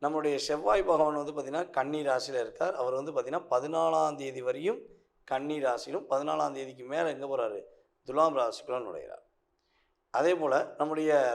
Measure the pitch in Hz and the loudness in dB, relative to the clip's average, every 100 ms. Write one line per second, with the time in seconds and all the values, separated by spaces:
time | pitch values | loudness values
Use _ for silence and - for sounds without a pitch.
0 | 143 156 147 139 147 151 202 208 185 160 | -2 0 0 0 0 0 2 4 4 4
1 | 151 151 143 147 135 151 175 139 135 151 | 4 2 -4 -6 -4 -4 -4 -2 -2 0
2 | 143 127 127 131 113 - 170 165 127 131 | 0 0 0 -4 -4 -2 -2 -2 -2 -2
3 | 147 143 123 165 175 127 147 160 165 160 | -4 -4 -4 -4 0 0 0 0 2 2
4 | 156 143 139 131 127 131 175 233 - - | 2 -2 -8 -6 -4 -2 -2 -4 -8 -20
5 | _ _ - 131 143 151 135 120 135 165 | _ _ -4 -4 -2 0 0 0 -4 -6
6 | - 135 151 156 147 135 131 131 127 151 | 0 0 0 0 0 -2 -10 -12 -6 -2
7 | 165 135 139 135 113 104 - - _ _ | 0 -2 -2 0 0 -4 -10 -20 _ _
8 | - 135 160 139 117 110 - 127 110 80 | -2 4 4 4 0 -2 -6 -6 -6 -10
9 | 58 - _ _ _ _ _ _ _ _ | -12 -16 _ _ _ _ _ _ _ _
10 | _ 120 160 175 151 123 - - 151 156 | _ 2 4 4 4 2 2 -2 -2 0
11 | 156 147 127 | 4 4 4